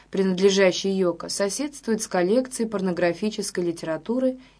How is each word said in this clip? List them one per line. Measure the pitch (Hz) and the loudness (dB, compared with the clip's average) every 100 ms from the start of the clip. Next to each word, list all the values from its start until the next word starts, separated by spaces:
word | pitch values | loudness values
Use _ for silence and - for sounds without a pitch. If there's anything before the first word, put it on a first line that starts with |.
| - | -8
принадлежащий | 190 190 180 196 190 185 175 196 | 0 0 4 4 6 4 4 0
Йоко, | 190 180 170 - | 0 0 0 -6
соседствует | - 202 196 294 - - 220 | -4 -2 -2 -6 -6 -4 -4
с | - | -2
коллекцией | 185 180 240 254 - 226 | 0 2 2 0 -4 -4
порнографической | 208 185 170 175 170 214 214 196 - | -2 -2 0 0 0 -4 -4 -6 -4
литературы | 175 165 160 160 - 240 262 254 - | -4 -4 -6 -6 -4 0 0 -2 -12